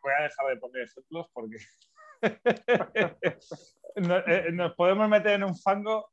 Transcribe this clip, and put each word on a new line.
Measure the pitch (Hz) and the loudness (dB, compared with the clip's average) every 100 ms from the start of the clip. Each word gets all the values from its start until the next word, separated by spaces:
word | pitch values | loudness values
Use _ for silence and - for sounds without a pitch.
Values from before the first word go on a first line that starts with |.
voy | 139 143 | -2 0
a | |
dejar | 147 - 135 | -2 -2 -4
de | 120 | -4
poner | 123 127 | -8 -10
ejemplos | 117 - - 165 165 | -10 -14 -14 -12 -12
porque | 123 113 110 - _ _ _ 622 - | -12 -14 -14 -20 _ _ _ -20 -4
<laughs> | 220 - 247 226 - 233 - 220 175 - 180 - - 147 - _ - - | -4 0 -2 0 0 -2 0 -2 -2 -2 -4 -4 -12 -20 -20 _ -12 -4
no, | 175 180 | 0 0
eh, | 180 180 165 | 2 0 0
nos | 175 170 | -2 -4
podemos | 175 175 196 214 | 2 2 4 4
meter | 208 208 | 4 4
en | 202 | 0
un | 196 170 | 0 -2
fango | 196 202 208 220 208 | -2 0 -2 -4 -6